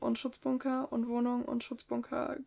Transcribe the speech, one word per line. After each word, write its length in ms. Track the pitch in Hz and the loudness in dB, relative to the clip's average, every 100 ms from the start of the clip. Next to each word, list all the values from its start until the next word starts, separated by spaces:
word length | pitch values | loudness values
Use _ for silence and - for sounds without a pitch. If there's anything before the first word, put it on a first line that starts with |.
und 180 | 233 226 | 0 0
Schutzbunker 720 | 254 - 262 254 269 262 269 | -2 -2 0 2 2 0 0
und 160 | 233 233 | 0 2
Wohnung 380 | 240 240 247 | 2 2 2
und 180 | 247 240 | 0 -2
Schutzbunker 760 | - 226 - 240 233 - - - | -2 -8 -2 -4 0 0 0 -4